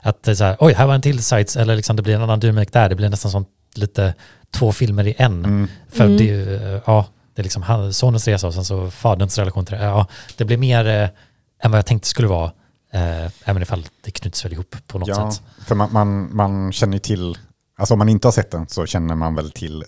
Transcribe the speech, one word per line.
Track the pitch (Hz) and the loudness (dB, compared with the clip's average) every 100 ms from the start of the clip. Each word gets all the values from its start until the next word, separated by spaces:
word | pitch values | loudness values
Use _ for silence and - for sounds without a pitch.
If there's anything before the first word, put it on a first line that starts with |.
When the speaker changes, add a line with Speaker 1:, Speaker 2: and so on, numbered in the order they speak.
Speaker 1:
att | 107 - | -4 -2
det | 113 | 0
är | |
så | 101 | 2
här, | 98 95 | 2 4
"Oj, | 156 | 4
här | - 135 | 6 4
var | |
en | 135 | 2
till | 139 127 | 2 0
sites", | 113 113 104 120 | 0 0 0 0
eller | 113 110 | 0 0
liksom, | 104 110 | 0 0
det | |
blir | 104 | 0
en | 107 | 0
annan | 113 107 | 2 2
dynamik | 113 107 101 | 2 2 2
där. | 120 98 | 4 4
Det | |
blir | 92 104 | 2 0
nästan | 101 101 | -2 -2
som | 98 95 _ _ | -2 -4 _ _
lite | - 104 - 95 - - _ _ | -6 -4 0 -2 -2 -12 _ _
två | - 113 | -2 0
filmer | - 117 101 104 | 2 0 2 0
i | - | 2
en. | 127 87 | 0 0
Speaker 2:
Mm. | 98 101 98 - - | 0 0 -2 -6 -4
Speaker 1:
För | - | 2
Speaker 3:
Mm. | 104 101 | 4 6
Speaker 1:
det | 107 | 4
är | |
ju, | 101 98 98 101 | 0 -4 -6 -6
eh, | 98 - | -4 2
ja, | 107 101 _ _ | 2 2 _ _
det | - | -8
är | |
liksom | 92 98 | -6 -4
han, | 90 113 98 | -2 0 -2
sonens | 95 127 113 110 | 0 2 2 0
resa | 98 87 | 0 -2
och | |
sen | 90 | -4
så | 90 95 92 | -4 -4 -6
faderns | - 117 92 98 107 | -2 0 2 0 -2
relation | 92 95 | -2 -4
till | 90 104 | -6 -4
det. | |
Ja, | 104 101 98 - - - | -2 0 -2 -6 -14 -6
det | |
blir | 110 120 | -2 0
mer, | 131 117 110 | 2 2 2
eh, | 104 104 - _ _ _ _ | 0 -2 -4 _ _ _ _
än | 117 | 2
vad | 107 | 2
jag | - | 2
tänkte | 110 - | 0 -2
skulle | - 110 | 0 0
vara, | 87 82 - _ _ _ | 0 -2 -8 _ _ _
eh, | 92 85 82 82 - | -4 -2 -4 -8 -8
även | - 95 | -4 -2
ifall | 87 87 78 - | -2 -6 -8 -16
det | - | -14
knyts | - 92 - | -10 -8 -8
väl | 87 | -8
ihop | 80 - - - | -8 -10 -14 -12
på | 95 | -8
något | 90 | -4
Speaker 2:
Ja, | 101 107 | -2 -2
Speaker 1:
sätt. | 107 - - - | -6 -12 -12 -2
Speaker 2:
för | |
man, | 143 107 | 0 2
man, | 110 104 98 92 104 | 2 0 0 -2 -2
man | 98 98 95 | 0 0 -4
känner | - 104 | -2 -2
ju | 95 | -2
till, | - 95 90 85 - _ _ - | -4 -4 -4 -10 -16 _ _ -6
alltså | 98 | 0
om | 107 | 2
man | 107 | 4
inte | 107 123 | 4 4
har | |
sett | 110 - | 2 0
den | 82 80 | -6 -8
så | - 80 | -8 -4
känner | 90 82 | -2 -2
man | 80 80 | -2 -2
väl | 78 76 | -4 -6
till | - 80 78 | -10 -12 -12